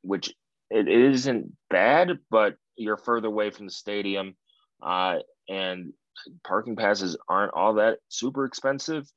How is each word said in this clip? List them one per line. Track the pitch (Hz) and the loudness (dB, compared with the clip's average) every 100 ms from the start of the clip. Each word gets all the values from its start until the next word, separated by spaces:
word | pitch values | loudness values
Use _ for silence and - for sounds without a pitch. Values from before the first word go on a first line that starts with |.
which | 90 95 - - _ _ _ | -4 -4 -4 -14 _ _ _
it | 110 98 | 0 4
isn't | 113 131 131 131 117 - - _ | 6 6 4 0 -2 -4 -16 _
bad, | 90 107 151 180 175 _ | 2 4 4 2 0 _
but | 113 104 - _ - | 2 2 -2 _ -8
you're | 107 104 | -4 -4
further | - 117 110 | 0 -2 0
away | 107 104 | -2 -4
from | 101 101 | -6 -16
the | |
stadium, | - - 104 101 98 95 92 _ _ _ _ | -14 -6 -4 -4 -4 -6 -12 _ _ _ _
uh, | - 92 92 85 - _ - | -4 0 0 -2 -6 _ -10
and | 95 95 90 87 - _ - - - - | -6 -6 -6 -12 -16 _ -20 -20 -20 -4
parking | 95 120 110 | -4 -4 0
passes | 107 101 95 80 - | 2 2 -2 -6 -2
aren't | 92 101 | 0 0
all | - 98 | 2 2
that | 107 110 113 _ | 4 2 2 _
super | - 120 139 | -6 -6 -4
expensive. | 135 - 135 139 - 156 147 | -6 -4 -4 -4 -6 -8 -8